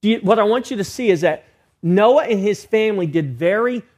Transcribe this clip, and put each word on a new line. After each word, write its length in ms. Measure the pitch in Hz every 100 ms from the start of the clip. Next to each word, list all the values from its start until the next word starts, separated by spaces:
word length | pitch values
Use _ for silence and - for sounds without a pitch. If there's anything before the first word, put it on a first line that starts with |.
Do 80 | 208
you, 100 | 226
what 200 | 196 226
I 40 |
want 280 | 208 240 226
you 60 | 226
to 60 |
see 260 | 190 - 240
is 120 | 175
that 240 | 175 156 - _ _ _
Noah 400 | 170 185 220 277
and 160 | 311 208
his 260 | 202 202 -
family 400 | 220 220 202 170
did 320 | 160 147 120
very 460 | 170 208 240 247 -